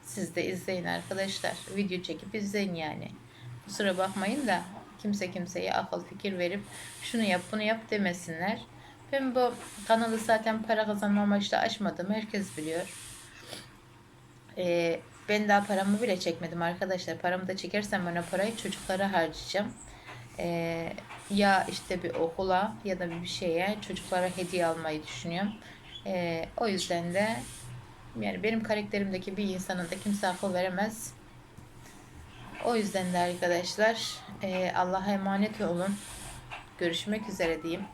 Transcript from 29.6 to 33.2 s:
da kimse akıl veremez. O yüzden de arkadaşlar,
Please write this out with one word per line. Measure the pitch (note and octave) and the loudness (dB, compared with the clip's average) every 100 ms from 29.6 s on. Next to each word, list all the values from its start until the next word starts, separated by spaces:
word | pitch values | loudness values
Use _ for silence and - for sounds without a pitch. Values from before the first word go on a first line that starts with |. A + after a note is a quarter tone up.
| F#3 F3+ F3 | -2 -4 -2
da | F#3+ | -4
kimse | G#3 G3+ F#3+ | 0 2 2
akıl | F3+ G3 | 0 0
veremez. | F3+ F#3 F3+ G#3+ A3 - - - - - - - - - - - - - - - - - | 2 2 2 0 -2 -10 -14 -20 -20 -20 -20 -18 -18 -18 -18 -18 -18 -18 -16 -14 -4 2
O | A#3+ | 2
yüzden | G3+ F#3+ F#3 | 2 0 2
de | |
arkadaşlar, | F3+ | 2